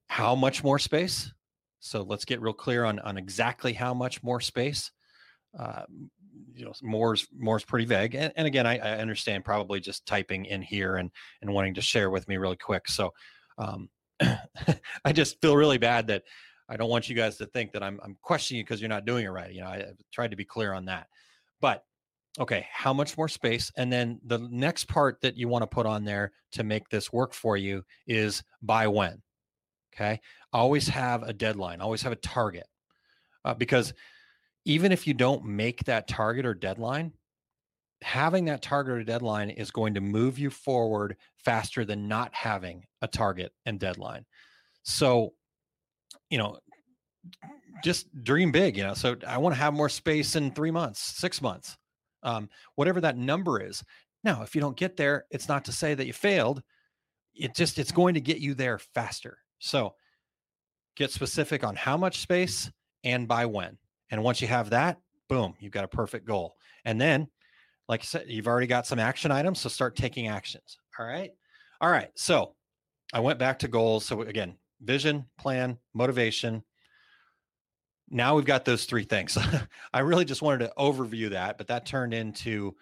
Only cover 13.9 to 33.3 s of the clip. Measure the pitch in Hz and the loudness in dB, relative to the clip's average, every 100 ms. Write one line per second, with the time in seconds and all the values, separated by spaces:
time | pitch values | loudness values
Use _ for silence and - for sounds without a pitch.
13.9 | _ _ _ 123 113 - - - - - | _ _ _ 2 2 -6 -2 0 0 -2
14.9 | - 143 156 143 - 160 143 151 127 117 | -2 2 4 2 4 6 8 8 6 4
15.9 | 120 110 101 - - - _ - 113 113 | 4 2 -2 -4 -20 -20 _ -12 -4 2
16.9 | 120 - 117 110 - 104 127 107 104 98 | 2 2 0 0 -2 -6 -4 -4 -6 -6
17.9 | 101 101 95 - 160 - 120 104 110 110 | -8 -14 -16 -2 0 0 -6 -4 -6 -4
18.9 | 104 107 120 101 90 87 92 90 95 98 | -4 0 -2 -2 -6 -10 -12 -10 -10 -10
19.9 | 95 _ - 120 104 98 117 104 95 92 | -14 _ -4 -4 -4 -8 -4 -4 -4 -6
20.9 | 92 - _ _ _ _ _ 139 104 - | -8 -10 _ _ _ _ _ 0 0 -6
21.9 | _ _ _ _ - 123 101 - - 135 | _ _ _ _ -8 -2 -2 -4 -2 0
22.9 | 135 147 - 156 - 120 117 - - 123 | 2 0 -2 -4 0 0 0 -2 -4 0
23.9 | 123 117 117 117 117 120 120 143 175 - | 0 0 -4 -4 -4 -2 -2 -2 -2 0
24.9 | 160 139 - 131 127 120 120 107 123 110 | 4 4 2 -2 0 0 0 0 0 0
25.9 | 107 104 101 101 - _ - 110 107 - | 0 -2 -2 -4 -6 _ -6 -2 -2 -2
26.9 | 107 - 120 127 - 113 101 98 98 - | -4 -2 0 0 0 0 0 0 -6 -8
27.9 | _ - 113 107 - - _ 110 110 110 | _ -2 2 2 -2 -10 _ 2 4 4
28.9 | 104 90 - _ _ _ _ _ _ _ | 4 2 -2 _ _ _ _ _ _ _
29.9 | - 104 110 - - _ 120 123 143 - | -6 -4 -4 -8 -20 _ 2 4 4 2
30.9 | 135 123 120 113 101 110 104 90 85 101 | 0 0 -2 -4 -2 -2 -2 -6 -6 -4
31.9 | 110 131 117 - 131 107 85 - _ _ | -4 -4 -6 -4 -2 -2 -2 -14 _ _
32.9 | _ _ _ _ | _ _ _ _